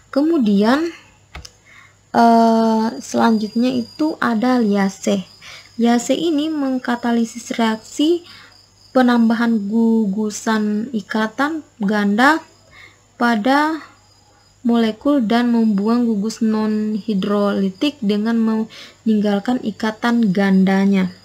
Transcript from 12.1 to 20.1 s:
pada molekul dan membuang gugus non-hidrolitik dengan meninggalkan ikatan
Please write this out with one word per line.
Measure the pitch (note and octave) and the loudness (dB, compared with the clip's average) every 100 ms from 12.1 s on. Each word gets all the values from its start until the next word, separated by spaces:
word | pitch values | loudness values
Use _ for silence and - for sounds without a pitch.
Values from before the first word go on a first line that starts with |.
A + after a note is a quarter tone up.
| G#3 C4+ D#4 - _ _ - - _ _ - | 2 2 2 -2 _ _ -20 -20 _ _ -4
pada | A#3+ A3+ A3+ C#4 D4+ D#4+ - - _ _ _ _ _ _ | 0 0 2 2 0 -4 -10 -20 _ _ _ _ _ _
molekul | A#3 A#3 A3+ A3 C#4+ D4 | 0 0 0 -2 0 0
dan | G#3+ A#3 A#3+ | 2 0 2
membuang | A#3 A3+ G3 G#3 A#3+ A#3+ | 2 2 0 0 0 0
gugus | G#3+ G#3+ A3 | -2 -4 -4
non-hidrolitik | A3 G#3+ G#3+ G#3+ G#3+ G#3+ G#3+ G3 G3 G#3 G3+ G3+ G3 F#3 D4 C#4+ | -2 0 -2 -2 -4 -6 -4 -4 -2 0 0 0 -2 -2 -4 -4
dengan | G3+ G#3 G#3+ A#3 | -2 -2 0 0
meninggalkan | A3 A3 A3 - - - - G#3+ G3+ G3+ G3 B3+ | 0 -2 -4 -10 -20 -8 -2 0 2 0 -2 -4
ikatan | A3+ G3 A3 G#3+ A#3+ | -4 -6 -6 -4 0